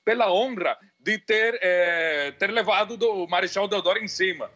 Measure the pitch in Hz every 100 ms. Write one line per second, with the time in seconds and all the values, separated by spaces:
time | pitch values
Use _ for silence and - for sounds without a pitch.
0 | - 240 214 180 262 220 156 - _ _
1 | - 214 - 220 226 233 185 180 175 170
2 | 160 147 143 135 196 226 208 196 208 233
3 | 226 196 170 180 185 196 202 208 175 220
4 | 214 - 190 160 107